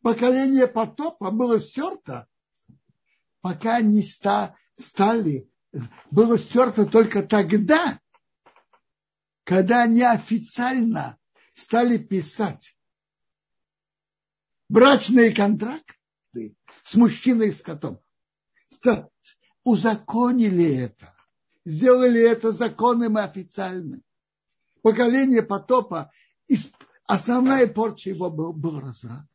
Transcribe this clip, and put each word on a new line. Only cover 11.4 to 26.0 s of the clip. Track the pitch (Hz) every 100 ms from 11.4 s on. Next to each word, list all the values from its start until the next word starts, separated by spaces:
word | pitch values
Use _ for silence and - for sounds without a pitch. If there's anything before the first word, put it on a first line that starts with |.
| _
стали | - - 226 247 226
писать | - 190 151 - 202 - - _ _ _ _ _ _ _ _ _ _ _ _ _ _ _ _ _ _ _ _
брачные | 214 262 277 - 247 226
контракты | - 202 190 214 311 _ _ _ _ _ 123 107 _ _ _
с | -
мужчиной | 214 233 - 254 233 214
и |
с | -
котом. | - 156 139 - _ _ _ _ _ _ _
Ста-, | - 247 180 - _ - _ _ _
узаконили | - 208 226 214 - 226 247 254 220 180 165 131
это, | 120 _ - _ _ _ _ _
сделали | 175 156 254 254 254 233
это | 233 226 226
законным | 185 233 226 233 240 233 214
и |
официальным. | 202 196 180 - 190 185 165 131 _ _ _ _ _ _ _ _
Поколение | 220 214 240 262 269 233
потопа, | 220 196 - 254 220 165